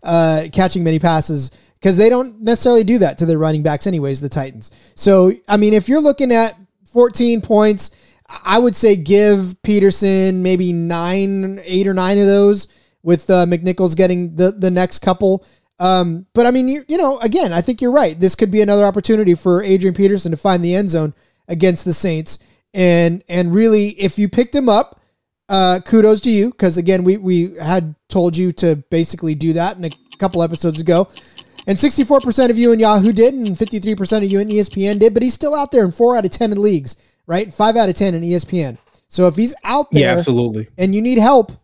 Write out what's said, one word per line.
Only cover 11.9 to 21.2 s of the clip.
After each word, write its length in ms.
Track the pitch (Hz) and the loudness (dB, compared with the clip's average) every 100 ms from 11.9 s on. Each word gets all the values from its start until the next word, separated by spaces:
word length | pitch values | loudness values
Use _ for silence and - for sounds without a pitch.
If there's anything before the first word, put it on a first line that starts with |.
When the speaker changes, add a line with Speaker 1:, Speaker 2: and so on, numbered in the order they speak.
Speaker 1:
nine 240 | 190 185 202 | -2 0 2
of 80 | 202 | 4
those 420 | 202 202 202 - _ _ _ | 4 4 2 -4 _ _ _
with, 260 | 165 170 - | -2 -2 2
uh, 140 | 185 175 | 2 2
McNichols 500 | 175 180 180 185 160 | 0 -2 -2 -2 2
getting 380 | 185 180 175 | 0 0 -4
the, 180 | 160 180 | -2 -2
the 180 | 208 185 | 0 -2
next 300 | 180 185 - | 0 -2 -2
couple. 440 | - 185 196 190 _ _ _ _ | -4 0 0 -2 _ _ _ _
Um, 480 | 180 185 175 165 190 | 0 0 0 -6 -6
but 120 | - 240 | 0 2
I 40 | |
mean, 180 | 254 254 | 2 -2
you, 160 | 285 277 | -4 -4
you 120 | 320 | -2
know, 200 | 302 269 | -2 -2
again, 320 | 233 285 269 | -2 0 0
I 80 | 170 | -2
think 200 | 170 233 | -4 -2
you're 100 | 247 | 0
right. 280 | 269 214 160 | 2 0 0
This 160 | 185 | -2
could 160 | - 208 | 0 0
be 100 | 208 | 0
another 240 | 202 202 | 2 2
opportunity 500 | 202 202 - 220 208 | 2 0 0 0 2
for 280 | 175 185 175 | 0 2 0
Adrian 320 | 202 190 190 | 2 0 0
Peterson 360 | 175 196 196 175 | 0 0 0 -4
to 60 | 160 | -4
find 260 | 202 180 | 0 0
the 120 | 175 | 0
end 160 | 180 202 | -2 0
zone 240 | 160 151 - | -2 -4 -6